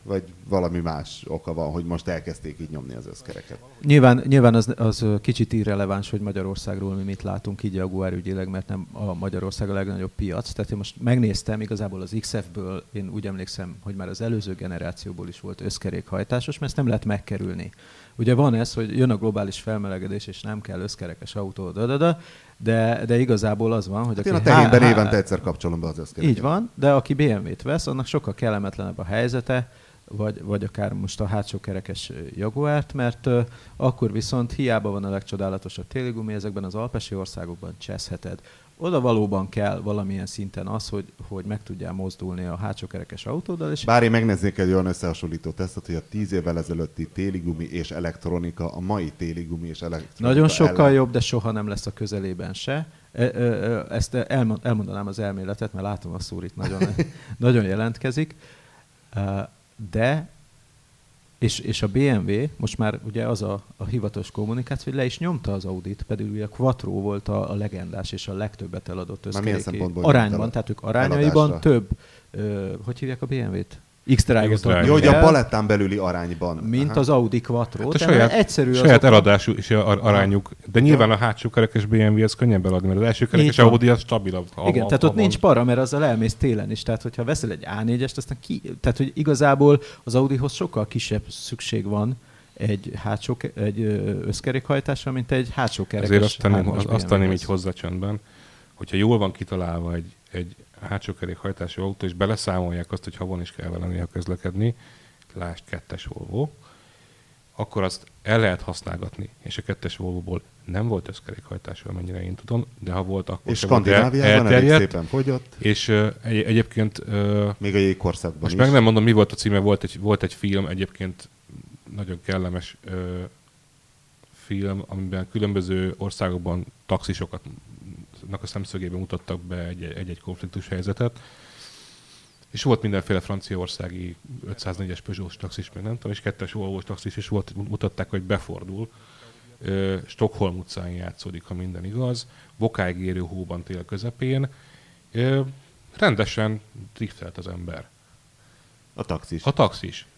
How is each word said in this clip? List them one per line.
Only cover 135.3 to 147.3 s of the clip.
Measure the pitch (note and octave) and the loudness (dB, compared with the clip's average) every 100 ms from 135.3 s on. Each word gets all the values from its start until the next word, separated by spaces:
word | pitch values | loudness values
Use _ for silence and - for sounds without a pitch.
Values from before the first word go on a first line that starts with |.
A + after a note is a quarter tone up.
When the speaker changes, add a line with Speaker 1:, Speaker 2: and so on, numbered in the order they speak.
| - | -10
Speaker 3:
taxis, | F#2+ - F#2+ | -12 -10 -12
meg | - | -10
nem | G#2 | -10
tudom, | A#2 G#2+ | -8 -8
és | G2+ | -6
kettes | G#2 - F#2+ | -6 -6 -8
Volvo-s | G#2+ F#2+ G2 | -8 -6 -8
taxis | - G2 G#2 - | -8 -10 -8 -10
is | - | -4
volt, | G#2 - F#2+ G#2 | -4 -4 -8 -8
mutatták, | G#2 G2 - F#2+ | -4 -4 -4 -6
hogy | G2 | -6
befordul. | F#2 G2 - F2+ F2+ F#2+ A2+ - - - - - - - | -2 -4 -4 -12 -12 -10 -12 -14 -20 -20 -20 -20 -20 -14
Ö, | - G2 F#2+ F#2+ - | -6 -2 -2 -2 -6
Stockholm | - A2 - G2 F2+ | -2 -2 0 -2 -4
utcán | F2 - F2+ | -10 -10 -8
játszódik, | F2 F2+ - F#2+ F2 | -8 -10 -12 -14 -14
ha | - | -10
minden | F2+ F#2 F2 | -8 -8 -8
igaz. | F2+ A2+ B2+ A#2+ - - - - | -8 -4 -4 -4 -8 -20 -20 -4
Bokáig | A2 - F2+ F2+ | -4 -2 -4 -4
érő | F#2 F2+ | -4 -4
hóban | E2+ F#2 F2+ F2 | -6 -8 -10 -10
tél | E2 F2+ | -10 -12
közepén. | F2 G2 A#2 - C3 C3+ C3+ - - - _ _ _ | -10 -8 -8 -6 -4 -2 -4 -8 -20 -20 _ _ _
Ö, | A2+ B2+ C3+ C3+ - _ _ - - | -2 0 0 -2 -8 _ _ -20 0
rendesen | G3+ G#2 G#2 - G#2+ G#2+ - - G2 - | 2 2 0 0 -2 -4 -10 -20 -20 -10
driftelt | A2 - F2 | -10 -10 -16